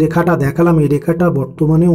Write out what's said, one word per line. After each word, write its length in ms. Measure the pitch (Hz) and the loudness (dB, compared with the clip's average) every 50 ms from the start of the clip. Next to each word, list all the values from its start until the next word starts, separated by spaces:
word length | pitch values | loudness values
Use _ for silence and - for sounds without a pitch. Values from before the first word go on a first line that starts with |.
রেখাটা 300 | 156 156 - 170 170 175 165 | 0 0 0 0 0 0 0
দেখালাম 400 | 131 135 139 139 170 170 170 170 156 | 0 -2 -2 -2 0 0 2 2 2
এই 60 | 147 135 147 | 2 0 0
রেখাটা 320 | 143 - 175 165 170 175 170 | -2 -2 -2 -2 0 0 0
বর্তমানে 560 | 139 135 127 131 - - 160 151 160 160 175 175 165 | 0 -2 -4 -6 -6 -4 -2 0 2 2 2 2 2